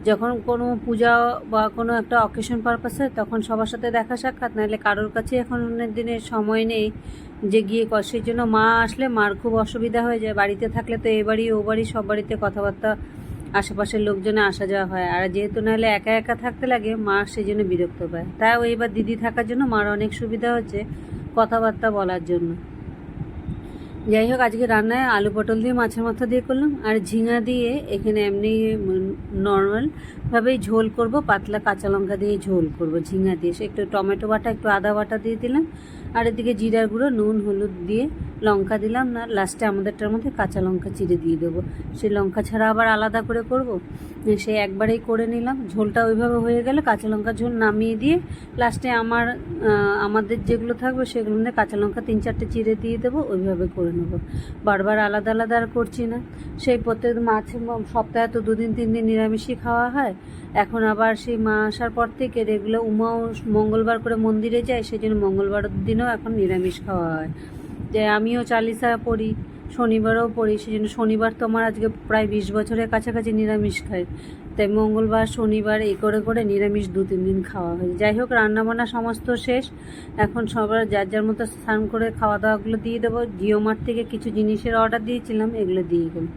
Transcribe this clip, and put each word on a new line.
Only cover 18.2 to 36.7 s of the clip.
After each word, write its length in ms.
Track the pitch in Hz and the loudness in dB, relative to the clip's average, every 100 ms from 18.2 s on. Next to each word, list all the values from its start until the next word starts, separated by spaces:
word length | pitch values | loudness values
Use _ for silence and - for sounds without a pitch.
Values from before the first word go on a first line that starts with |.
| 156 - | -8 0
তাই 180 | 220 240 | 2 4
ওই 160 | 233 | 2
এবার 200 | 226 233 | 0 -2
দিদি 240 | 202 214 226 | -2 -2 -2
থাকার 300 | 226 233 226 | -2 -2 -2
জন্য 180 | 240 | 0
মার 220 | 269 220 208 | 2 2 0
অনেক 260 | 208 214 | 0 -2
সুবিধা 400 | - 233 220 240 | -4 -6 -2 0
হচ্ছে 300 | 240 220 202 214 - - - - 226 | -2 -2 -6 -6 -10 -10 -10 -2 0
কথাবার্তা 540 | 220 226 226 202 226 | 2 2 2 2 0
বলার 340 | 208 185 185 | 0 0 -2
জন্য। 300 | 170 175 170 170 - - - - - - - - - - - - - - 214 | 0 0 0 -6 -10 -14 -14 -14 -14 -10 -10 -10 -10 -10 -10 -14 -14 -8 2
যাই 200 | 214 226 | 2 4
হোক, 100 | 254 | 2
আজকে 260 | 240 226 240 | 2 2 2
রান্নায় 400 | 214 220 247 254 214 | 2 4 2 2 2
আলু 140 | 208 | 2
পটল 240 | 214 208 220 | 0 0 0
দিয়ে 100 | 240 | 2
মাছের 300 | 247 226 220 | 2 0 0
মাথা 240 | 226 226 247 | -2 0 0
দিয়ে 140 | 247 | 0
করলাম, 360 | 247 262 294 269 | 2 2 2 0
আর 140 | 214 220 | 0 0
ঝিঙা 420 | 180 220 226 240 | 2 0 2 2
দিয়ে 300 | 226 247 233 277 - | 2 0 0 -2 -2
এখানে 320 | 196 214 214 202 | -2 2 2 2
এমনি 260 | 196 214 220 220 220 196 185 190 - - | 2 2 2 2 2 0 0 -2 -6 -6
নর্মালভাবেই 1200 | 196 196 196 196 214 294 - - - - 233 233 262 | -2 2 4 4 2 -2 -4 -16 -8 0 2 4 2
ঝোল 300 | 196 220 220 | 2 2 2
করব, 260 | 233 226 277 262 | 0 0 0 2
পাতলা 320 | 196 196 208 | 0 0 -2
কাঁচা 300 | 208 196 196 | 0 0 0
লঙ্কা 280 | 196 190 196 | 0 0 -2
দিয়ে 220 | 208 196 | 0 -2
ঝোল 280 | 196 185 160 - | 2 2 2 -2
করব 160 | 165 165 | -2 -2
ঝিঙা 360 | 160 190 190 175 | -2 0 2 2
দিয়ে। 160 | 170 | -2
সে 120 | 170 | -2
একটু 220 | 214 208 196 | -6 -4 -2
টমেটো 340 | 202 190 196 214 | 0 0 0 2
বাটা, 220 | 214 226 | 0 0
একটু 180 | 220 214 | -2 2
আদা 260 | 196 202 | 2 2
বাটা 240 | 208 208 214 | 0 -2 -2
দিয়ে 180 | 220 226 | -2 -2
দিলাম, 300 | 240 277 320 - - - - | 0 0 0 -6 -16 -14 -4
আর 120 | 226 233 | 0 0
এদিকে 280 | 220 233 | 0 0
জিরার 320 | 208 220 | 0 2